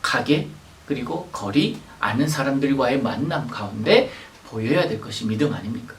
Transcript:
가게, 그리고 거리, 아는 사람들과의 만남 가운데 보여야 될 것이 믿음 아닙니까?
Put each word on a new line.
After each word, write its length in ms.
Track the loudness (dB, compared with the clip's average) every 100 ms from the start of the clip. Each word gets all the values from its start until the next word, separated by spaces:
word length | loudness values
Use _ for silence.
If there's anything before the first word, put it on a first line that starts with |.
가게, 480 | 0 0 2 2 0 -10 -20 -20 -6
그리고 420 | -4 -4 -6 -8
거리, 480 | -8 0 2 2 -2 -12 -6
아는 300 | -2 2 2
사람들과의 720 | 2 0 2 2 2 2 2
만남 480 | 0 -2 -2 -2 -4
가운데 640 | -6 -8 -4 6 6 6 -4 -16 -20 -10
보여야 380 | -4 2 2 2
될 140 | -2
것이 260 | -6 -6 -2
믿음 260 | 2 0
아닙니까? 420 | 0 -4 -8 -8